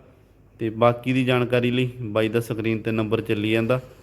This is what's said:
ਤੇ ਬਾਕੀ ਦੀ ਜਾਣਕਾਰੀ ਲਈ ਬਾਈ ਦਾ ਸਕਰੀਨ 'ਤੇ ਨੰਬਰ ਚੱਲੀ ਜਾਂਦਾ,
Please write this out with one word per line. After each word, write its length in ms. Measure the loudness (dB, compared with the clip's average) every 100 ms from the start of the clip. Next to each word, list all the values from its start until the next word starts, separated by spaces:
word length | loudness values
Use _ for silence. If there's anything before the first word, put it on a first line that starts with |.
| -20 -20 _ _ -20 -8
ਤੇ 80 | -6
ਬਾਕੀ 400 | 2 2 2 0
ਦੀ 120 | 0
ਜਾਣਕਾਰੀ 460 | 2 2 2 2 2
ਲਈ 200 | 0 -2 -4
ਬਾਈ 260 | -4 0 0
ਦਾ 120 | 0
ਸਕਰੀਨ 380 | -4 -4 -2 -2
'ਤੇ 120 | -2
ਨੰਬਰ 300 | -2 0 0
ਚੱਲੀ 300 | 0 -2 0
ਜਾਂਦਾ, 300 | 0 2 0 -4 -18